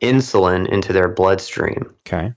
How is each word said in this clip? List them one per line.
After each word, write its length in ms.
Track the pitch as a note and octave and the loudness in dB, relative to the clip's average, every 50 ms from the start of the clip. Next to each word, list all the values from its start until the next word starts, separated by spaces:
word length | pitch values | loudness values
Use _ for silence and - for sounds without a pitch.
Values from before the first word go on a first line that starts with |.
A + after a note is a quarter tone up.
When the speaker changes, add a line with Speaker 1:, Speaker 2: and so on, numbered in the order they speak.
Speaker 1:
insulin 680 | - A#2+ C3 C3+ C3 - - G#2 F#2 F2+ F2+ F#2 F#2+ - | 0 2 2 2 2 2 2 2 4 4 2 2 0 0
into 240 | - G2 F#2 - | 0 -2 0 0
their 160 | F#2 F#2 F2+ F2+ | 2 2 2 2
bloodstream. 840 | F2+ - F#2 F#2+ G2 F#2+ - - - - - - - - - - - _ - | 2 2 2 2 2 0 -2 -6 -6 -4 -4 -4 -4 -6 -8 -10 -14 _ -12
Speaker 2:
Okay. 280 | - F2+ F2 E2+ G#2 A#2+ | -8 -6 -6 -6 -6 -10